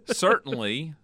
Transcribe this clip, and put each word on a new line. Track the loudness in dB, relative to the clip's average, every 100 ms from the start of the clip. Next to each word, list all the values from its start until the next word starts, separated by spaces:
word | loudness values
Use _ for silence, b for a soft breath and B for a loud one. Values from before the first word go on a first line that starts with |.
| -4
certainly, | 0 2 2 0 -4 -2 -2 -6 -12